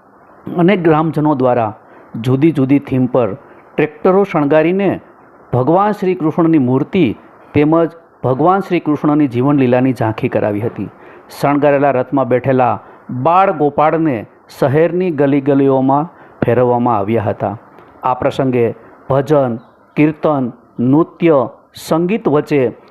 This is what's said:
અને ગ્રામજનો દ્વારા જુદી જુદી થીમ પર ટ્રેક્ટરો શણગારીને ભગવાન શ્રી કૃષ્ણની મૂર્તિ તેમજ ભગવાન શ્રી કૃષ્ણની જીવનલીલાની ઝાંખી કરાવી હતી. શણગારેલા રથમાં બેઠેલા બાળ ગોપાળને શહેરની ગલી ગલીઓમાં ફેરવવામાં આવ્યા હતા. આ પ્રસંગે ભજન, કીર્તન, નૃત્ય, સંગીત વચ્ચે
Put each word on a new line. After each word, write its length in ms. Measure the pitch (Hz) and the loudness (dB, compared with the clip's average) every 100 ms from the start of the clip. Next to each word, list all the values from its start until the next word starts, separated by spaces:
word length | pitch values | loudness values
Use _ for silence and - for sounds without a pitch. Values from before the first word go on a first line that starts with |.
| _ _ - - - 175 | _ _ -20 -18 -8 0
અને 200 | 175 202 | 2 2
ગ્રામજનો 580 | 165 151 160 147 151 135 | 2 2 0 -2 0 0
દ્વારા 380 | 127 123 107 - - - - 113 | 0 0 -2 -6 -20 -20 -16 -8
જુદી 300 | 127 135 160 | -2 0 2
જુદી 280 | 147 131 139 | 2 2 0
થીમ 260 | - 131 123 | 0 -2 0
પર 280 | 131 107 - - - - - | 0 -2 -6 -16 -20 -10 -4
ટ્રેક્ટરો 460 | 151 - 190 190 | -4 -2 0 2
શણગારીને 800 | 190 165 143 156 160 190 190 90 - - - - - | 2 0 2 2 2 0 -2 -4 -10 -20 -20 -20 -4
ભગવાન 380 | 120 127 185 208 | -2 2 2 0
શ્રી 240 | 202 185 180 | -2 -2 -2
કૃષ્ણની 420 | 156 175 165 160 | -2 0 2 2
મૂર્તિ 600 | 123 131 147 190 120 - - - - | 2 0 -2 0 0 -2 -14 -20 -4
તેમજ 380 | 143 151 165 160 - _ _ | 0 2 2 0 -6 _ _
ભગવાન 360 | 123 135 170 196 | -4 0 2 0
શ્રી 200 | 185 170 | 0 -4
કૃષ્ણની 480 | 151 143 151 151 139 | -2 -2 0 0 0
જીવનલીલાની 680 | 120 139 143 123 123 131 | 0 0 2 2 2 0
ઝાંખી 360 | 120 113 - 120 | 0 -4 -4 -4
કરાવી 300 | 107 107 104 | -2 -2 -2
હતી. 300 | 117 - 95 - - - - - | -6 -8 -12 -14 -20 -20 -20 -4
શણગારેલા 500 | 143 143 143 139 143 | -2 2 2 2 0
રથમાં 360 | 127 127 139 120 | 0 -2 -2 0
બેઠેલા 520 | 123 135 127 120 101 - - - | 0 0 0 0 -2 -10 -20 -12
બાળ 420 | 127 147 185 196 | -4 0 2 2
ગોપાળને 760 | 156 147 147 156 165 160 113 - _ - - | 0 -2 0 0 0 -2 -4 -8 _ -12 -4
શહેરની 520 | 139 151 165 180 185 | 0 2 0 0 -2
ગલી 300 | 143 139 143 | 0 0 0
ગલીઓમાં 680 | 139 135 135 135 131 139 175 - - - 123 | 0 2 2 2 2 0 -2 -10 -14 -6 0
ફેરવવામાં 520 | 117 123 120 123 107 | 2 2 2 0 -2
આવ્યા 260 | 101 113 | -2 -2
હતા. 340 | 104 98 104 107 - - - - | -2 -4 -6 -8 -16 -20 -20 -6
આ 100 | 131 | -4
પ્રસંગે 600 | 127 139 - 135 123 113 - - - - | -2 -4 -2 -2 0 -2 -4 -16 -12 -4
ભજન, 460 | 135 135 147 127 113 - _ _ - | -2 2 0 0 -4 -12 _ _ 0
કીર્તન, 560 | 151 151 160 139 120 - _ - | 0 0 -2 -2 -4 -8 _ -4
નૃત્ય, 720 | 123 151 165 - 170 139 113 - _ | 0 2 0 0 2 2 0 -8 _
સંગીત 540 | - - 165 175 226 185 | -12 -4 -2 -2 -2 0
વચ્ચે 440 | 147 139 143 117 - - | -2 0 0 0 -4 -20